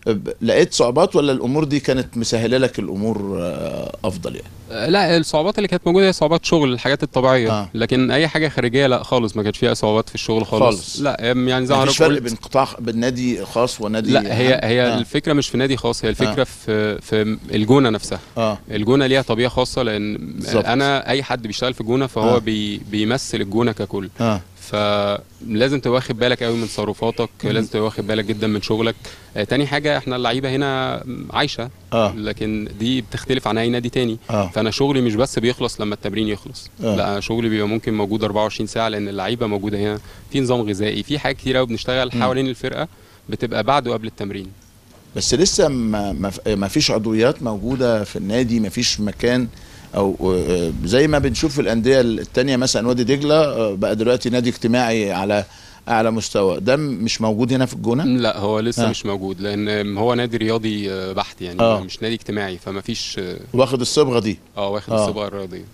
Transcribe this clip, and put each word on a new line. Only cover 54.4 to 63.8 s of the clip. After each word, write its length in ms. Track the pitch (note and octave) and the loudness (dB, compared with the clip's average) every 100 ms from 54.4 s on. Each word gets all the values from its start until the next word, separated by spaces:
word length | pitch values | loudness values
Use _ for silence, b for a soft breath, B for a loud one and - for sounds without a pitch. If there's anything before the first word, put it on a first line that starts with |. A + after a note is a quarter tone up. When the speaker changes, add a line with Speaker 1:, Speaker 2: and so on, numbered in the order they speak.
| B2 | 0
Speaker 1:
اجتماعي 640 | - A#2 B2 A#2 A2+ G2+ | 0 2 2 2 0 0
على 320 | F2+ G2 G#2 G2 B B B - | 0 0 0 -2 B B B -2
أعلى 220 | A#2 A2+ | 2 2
مستوى، 500 | A2 - G#2 F#2+ E2 | 0 -2 0 2 2
ده 160 | G2 C#3 | 0 0
م-، 40 | |
مش 400 | D3+ A2+ A2+ - | 0 -2 -2 -2
موجود 320 | A2 G#2+ B2 | 0 0 0
هنا 140 | C3 B2+ | 0 0
في 80 | |
الجونة؟ 300 | - A2 B2 | -2 -2 0
Speaker 2:
لا، 340 | C#3 B2 A2+ F#2+ | 2 2 0 0
هو 220 | G2+ G#2+ | 0 0
لسه 260 | A2+ A#2 A2+ | 0 0 0
Speaker 1:
آه. 40 | |
Speaker 2:
مش 160 | G#2 G#2+ | 0 -4
موجود، 340 | G2+ F#2+ F2+ | -4 -4 -6
لأن 580 | G2+ G#2 G#2 G#2 G#2 G2+ | -4 -4 -2 -2 -2 0
هو 160 | A#2 | 0
نادي 220 | A#2+ A#2+ A2+ | 0 0 -2
رياضي، 560 | A2 A2+ A2 G#2 G2+ | 0 0 -2 -4 -4
آه، 200 | F#2+ F#2 | -6 -6
بحت 300 | F#2+ G2+ - | -6 -6 -8
يعني، 180 | F2+ F2+ | -8 2
Speaker 1:
آه. 200 | A2+ G#2+ | 2 2
Speaker 2:
مش 220 | F#2+ - | -2 -6
نادي 120 | A2 | -6
اجتماعي، 440 | A2+ - G#2 G2 F2+ | -6 -6 -6 -4 -8
فما 220 | - G2 | -8 -8
فيش، 360 | G#2+ A2+ - - | -6 -8 -8 -8
آه، 180 | F#2 F2 - | -8 -10 -2
Speaker 1:
واخد 280 | A#2+ B2+ B2+ | 2 2 2